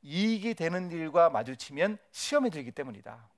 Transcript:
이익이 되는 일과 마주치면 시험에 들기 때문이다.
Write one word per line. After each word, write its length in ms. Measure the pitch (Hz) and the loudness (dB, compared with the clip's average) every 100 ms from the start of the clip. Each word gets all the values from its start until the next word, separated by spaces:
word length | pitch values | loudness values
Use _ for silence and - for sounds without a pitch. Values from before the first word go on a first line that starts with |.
이익이 520 | 143 160 208 226 214 226 | -4 0 2 0 -2 -2
되는 340 | 165 180 180 | -2 -2 -4
일과 380 | 165 160 160 170 | -6 0 6 6
마주치면 680 | - 117 131 - 139 190 208 _ | 6 -4 -8 -10 -2 -2 -2 _
시험에 380 | - - 294 254 | -8 0 2 2
들기 220 | 160 123 | -2 -8
때문이다. 560 | - 135 104 113 117 113 | -8 -8 -10 -14 -18 -20